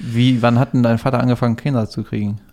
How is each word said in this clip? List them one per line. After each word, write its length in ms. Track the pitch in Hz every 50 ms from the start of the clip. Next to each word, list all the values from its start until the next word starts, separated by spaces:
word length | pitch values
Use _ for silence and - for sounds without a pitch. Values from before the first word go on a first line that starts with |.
Wie, 420 | 170 120 113 117 123 131 127 117 113
wann 160 | 120 120 120
hat 140 | 139 - -
denn 80 | 127 120
dein 160 | 117 117 113
Vater 220 | - 131 127 120
angefangen, 340 | 120 127 123 - 127 117 110
Kinder 340 | - - 147 139 120 107 -
zu 140 | - 120 107
kriegen? 380 | - 113 107 104 101 107 107 - -